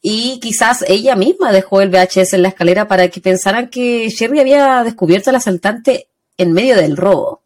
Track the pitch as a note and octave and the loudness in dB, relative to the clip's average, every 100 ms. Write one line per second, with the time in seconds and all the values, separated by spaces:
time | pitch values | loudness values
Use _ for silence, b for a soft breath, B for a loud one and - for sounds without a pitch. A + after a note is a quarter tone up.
0 | - G#3+ A#3+ B3+ A3+ G#3+ A3+ A#3+ F#3 G3 | -4 -4 -6 -8 -8 -2 0 0 0 0
1 | A#3+ A#3 A3 F#4 D4+ G3 F#3+ G3 G3 F#3 | 0 0 0 0 0 0 2 0 2 2
2 | F#3 - F#3 F#3+ F#3 F#3 F3 F#3 G3+ F#3+ | 2 0 0 2 0 0 0 0 0 0
3 | F3+ F3+ F#3+ F#3 G3 A3 B3 B3 B3 A#3+ | 0 -2 -4 -2 -2 -4 -6 -6 -4 -2
4 | A3+ A3+ A#3 D4 C4+ C#4+ C#4 B3+ A#3 A#3 | -4 -4 -4 0 2 4 4 2 -2 -4
5 | E3+ F#3 G3+ B3+ A3+ F3+ G3 A3+ A#3 B3 | 0 0 2 -2 0 -2 -4 -4 -2 -2
6 | - _ _ _ F3+ E3 B3 A3+ D3+ D3 | -6 _ _ _ 0 2 2 2 2 0
7 | F#3 F3 - - | 0 0 -2 -10